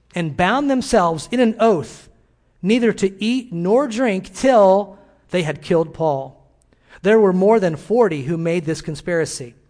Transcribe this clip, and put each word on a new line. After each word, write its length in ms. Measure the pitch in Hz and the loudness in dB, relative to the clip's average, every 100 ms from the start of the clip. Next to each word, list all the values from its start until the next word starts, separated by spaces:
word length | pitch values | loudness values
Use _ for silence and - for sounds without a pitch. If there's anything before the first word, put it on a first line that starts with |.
| _ | _
and 220 | - 165 139 | -8 -6 -2
bound 340 | 180 254 285 | 0 0 0
themselves 580 | 262 233 226 175 160 - | -2 0 2 2 -2 -4
in 80 | 240 | 0
an 160 | 240 220 | 0 2
oath, 520 | 226 180 120 - - _ _ _ _ _ | 2 0 -4 -14 -20 _ _ _ _ _
neither 300 | 175 240 233 | -2 2 0
to 300 | - 190 190 | 0 -4 -4
eat 280 | 214 254 - | -4 -4 -6
nor 360 | 170 175 233 285 | -6 0 0 0
drink 460 | 214 254 190 - | -2 -2 -4 -8
till 640 | - 254 247 196 190 202 - _ _ _ | -2 2 6 6 4 0 -10 _ _ _
they 120 | 180 | -4
had 200 | 156 147 | -4 -6
killed 320 | - 170 160 | -2 -2 -2
Paul. 420 | - 160 139 135 - _ _ _ _ _ - | -4 -2 -2 -6 -18 _ _ _ _ _ -4
There 180 | 185 220 | 2 4
were 120 | 202 | 4
more 260 | 185 196 226 | 4 2 4
than 160 | 185 156 | 2 -2
forty 480 | - 226 220 151 | -2 2 2 0
who 120 | 127 170 | -6 -4
made 280 | 165 175 156 | -4 -4 -4
this 160 | 156 | -6
conspiracy. 720 | - 151 - 170 151 - 123 117 _ | -8 -10 -6 -4 -4 -8 -16 -20 _